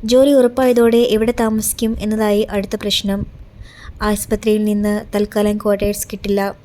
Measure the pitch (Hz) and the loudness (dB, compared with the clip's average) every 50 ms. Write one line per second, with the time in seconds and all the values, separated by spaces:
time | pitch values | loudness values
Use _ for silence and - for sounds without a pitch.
0 | - 220 240 254 269 285 285 269 247 247 247 254 262 254 247 240 233 233 226 233 | -2 2 4 4 6 6 6 6 4 4 2 2 2 2 4 4 4 4 4 4
1 | 240 - - 214 220 220 233 - 233 220 220 220 214 - - - 233 220 226 226 | 2 2 2 0 0 0 0 0 -2 0 0 -2 -4 -4 -4 -4 -4 -4 -2 -2
2 | 190 214 214 220 220 214 208 208 214 214 214 208 196 196 - 208 - 208 196 - | -4 -4 -2 -2 0 0 2 0 0 -2 -4 -6 -6 -4 -6 -6 -4 -4 -4 -2
3 | - 202 196 202 214 - - - - - - - - - - - - - - - | -2 -2 -4 -4 -4 -8 -12 -20 -20 -20 -20 -20 -20 -20 -20 -20 -20 -20 -12 -6
4 | 214 208 214 208 - - 226 214 - 220 214 214 214 214 208 208 208 208 208 208 | -2 -2 -2 -2 -2 -4 -4 -2 0 0 0 2 2 0 0 0 0 0 -2 -2
5 | - - - 202 208 208 - 214 208 208 208 208 - 214 208 196 - 208 208 - | -4 -4 -2 -2 -2 0 0 0 0 0 0 -2 0 0 0 0 0 -2 -2 -4
6 | - - - 196 - - 202 202 196 196 - - _ | -8 -10 -12 -12 -4 -2 -2 -2 -2 -4 -6 -10 _